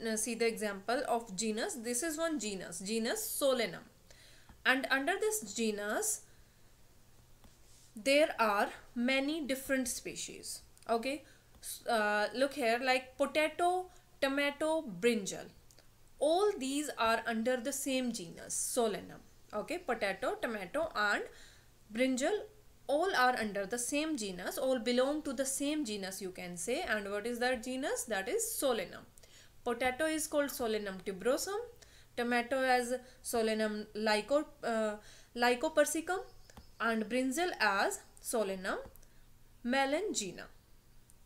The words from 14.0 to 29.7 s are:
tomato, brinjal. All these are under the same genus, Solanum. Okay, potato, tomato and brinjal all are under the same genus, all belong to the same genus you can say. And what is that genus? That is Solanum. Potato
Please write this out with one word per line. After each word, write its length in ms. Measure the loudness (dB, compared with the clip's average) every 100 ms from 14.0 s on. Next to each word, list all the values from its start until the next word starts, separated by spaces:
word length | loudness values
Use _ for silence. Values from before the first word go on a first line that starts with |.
| -20 -2
tomato, 640 | 0 2 0 0 0 0 -2 0
brinjal. 460 | 2 2 0 -8 -10 -16 -20 -20 -20 -20 -20 0
All 320 | 4 4 4 2
these 320 | -2 -2 -2 0
are 240 | 2 2 2
under 280 | 0 0 0
the 160 | -2
same 400 | -4 0 0 0
genus, 440 | -4 -8 -12 -8 -4 -2 2
Solanum. 460 | 2 0 -8 -16 -20 -20 -10
Okay, 240 | -8 -4 -4
potato, 580 | -4 -2 -2 -2 -4 -2
tomato 500 | -4 -4 -4 -4 -2 0
and 280 | 0 0 -2 -12 -20 -20 -20 -20 -8
brinjal 440 | 0 2 2 2 0 -4 -16 -20 -12 -2
all 280 | 2 2 4
are 220 | 4 4
under 280 | 0 -2 -4
the 120 | -4
same 400 | -2 0 0 -2
genus, 400 | -4 -6 -6 -2
all 220 | 0 2
belong 420 | 2 2 2 0
to 120 | -2
the 120 | -2 -2
same 400 | -2 0 0 -2
genus 360 | -4 -6 -6
you 100 | -8
can 260 | -8 -8 -6
say. 240 | -2 -2
And 280 | 0 -2 -2
what 140 | -4 -4
is 140 | 0
that 240 | 0 0
genus? 400 | -2 -4 -2 -4
That 240 | -2 -2 0
is 160 | -2
Solanum. 640 | -2 0 2 2 -2 -10 -18 -20 -20 -20 -20 -8
Potato 420 | -4